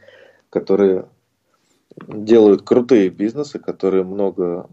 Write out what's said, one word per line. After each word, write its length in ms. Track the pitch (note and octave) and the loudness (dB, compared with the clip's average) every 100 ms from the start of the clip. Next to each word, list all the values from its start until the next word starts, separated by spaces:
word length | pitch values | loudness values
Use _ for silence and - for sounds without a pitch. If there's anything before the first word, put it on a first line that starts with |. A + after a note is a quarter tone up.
| _ _ _ _ _ | _ _ _ _ _
которые 560 | - - G2 G2 F#2 - _ _ _ _ _ _ _ _ - - | -8 -2 0 2 0 -6 _ _ _ _ _ _ _ _ -20 -18
делают 540 | G#2+ G#2+ A#2 G#2+ G2 | -10 2 4 6 4
крутые 480 | - A#2+ B2 A#2 F#2 | 2 0 2 2 2
бизнесы, 480 | E2+ G#2+ B2+ C#3+ - | -2 -6 -6 -10 -10
которые 460 | - E2 F#2+ F#2+ | -12 -6 -2 -2
много 640 | F#2 G2+ G2 F#2 F2 F2 - | -2 -4 -6 -4 -6 -6 -12